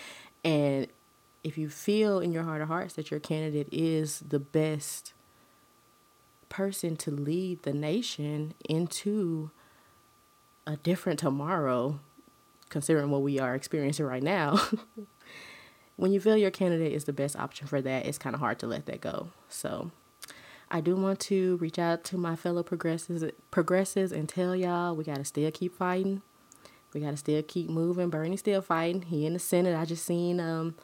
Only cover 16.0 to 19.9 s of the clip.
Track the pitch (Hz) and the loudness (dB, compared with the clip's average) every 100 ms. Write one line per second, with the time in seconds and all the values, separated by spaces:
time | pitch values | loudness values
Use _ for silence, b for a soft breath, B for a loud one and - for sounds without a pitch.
16 | 190 196 208 220 196 - 185 165 160 139 | 2 4 6 6 4 2 2 2 0 -2
17 | 147 139 139 - 147 - 143 143 131 131 | -2 -2 -2 -4 -8 -8 -4 -2 0 -2
18 | - 143 139 123 123 113 117 - - - | -2 -6 -6 -2 -2 -2 -4 -6 -6 -8
19 | - - 170 - - - - - 170 | -6 -6 -8 -14 -16 -10 -6 -6 -8